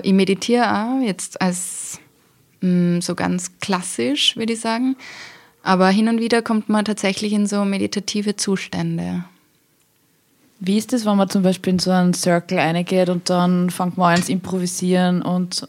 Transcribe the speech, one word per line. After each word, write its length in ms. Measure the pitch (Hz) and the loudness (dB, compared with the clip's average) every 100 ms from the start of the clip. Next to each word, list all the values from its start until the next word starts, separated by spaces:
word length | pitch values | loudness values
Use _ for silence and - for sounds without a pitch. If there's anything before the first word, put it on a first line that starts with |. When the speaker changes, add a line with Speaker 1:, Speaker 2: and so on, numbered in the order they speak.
Speaker 1:
ich 100 | - | 4
meditiere 520 | 196 190 190 - 240 220 | 4 4 0 2 2 2
auch 280 | 202 226 262 | 0 -2 -2
jetzt 380 | 247 180 - - | -2 -4 -6 -4
als, 580 | 185 180 - - - - _ _ _ _ _ _ | -2 -2 -6 -12 -12 -14 _ _ _ _ _ _
mm, 380 | 185 180 175 175 | 0 2 2 0
so 160 | 175 175 | -2 -4
ganz 360 | 180 180 180 - | -2 -2 -6 -10
klassisch, 760 | - 185 180 - 240 294 - 240 | -4 -4 -4 -4 -2 0 -2 -2
würde 160 | 226 | -4
ich 60 | 226 | -4
sagen. 340 | 226 226 262 269 - - - - _ _ | -2 -2 -2 -4 -8 -20 -20 -20 _ _
Aber 260 | - 185 185 | 0 4 4
hin 180 | 196 220 | 4 2
und 120 | 233 | 0
wieder 220 | 226 233 | 0 0
kommt 280 | 226 220 208 | 0 -2 0
man 160 | 214 208 | 0 0
tatsächlich 480 | 208 196 196 214 | -2 -2 -2 -2
in 120 | 208 202 | 0 0
so 160 | 202 202 | 0 0
meditative 680 | 196 202 208 190 214 208 202 | 0 -2 -4 -6 -4 -4 -4
Zustände. 920 | - 190 - 185 170 165 175 180 175 _ _ _ _ _ _ _ _ _ _ _ _ - | -2 -2 -4 -4 -4 -4 -4 -6 -8 _ _ _ _ _ _ _ _ _ _ _ _ -8
Speaker 2:
Wie 180 | 185 208 | -2 0
ist 140 | 214 | 0
das, 140 | 254 214 | -2 2
wenn 120 | 202 | 2
man 120 | 190 | 2
zum 140 | 202 | 2
Beispiel 300 | 185 185 - | 2 2 0
in 60 | 185 | 0
so 120 | 180 | 2
einen 220 | 185 180 175 | 2 4 2
Circle 420 | 185 175 175 185 | 2 2 0 0
reingeht 520 | 151 165 175 185 180 | 2 0 0 2 2
und 200 | 180 - | 0 0
dann 400 | 180 180 180 180 | 2 2 2 0
fängt 280 | 175 180 175 | 0 -4 2
man 180 | 175 175 | 4 4
an 80 | |
zu 80 | 180 | 0
improvisieren 920 | 190 - 185 180 180 180 185 180 180 | -4 -4 -4 -4 -2 0 2 2 2
und 460 | - 180 180 - | 0 -2 -2 -6